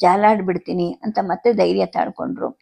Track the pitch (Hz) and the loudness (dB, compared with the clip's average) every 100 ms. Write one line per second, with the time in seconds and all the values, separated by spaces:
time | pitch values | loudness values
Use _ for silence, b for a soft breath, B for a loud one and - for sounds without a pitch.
0 | 180 196 214 214 185 175 - 180 175 - | 2 4 4 2 0 -4 -4 -4 -4 -4
1 | 214 214 196 180 240 208 175 190 185 170 | -6 -4 -4 0 0 2 2 0 -2 -2
2 | 160 - 165 175 - - | -4 -6 -8 -6 -8 -10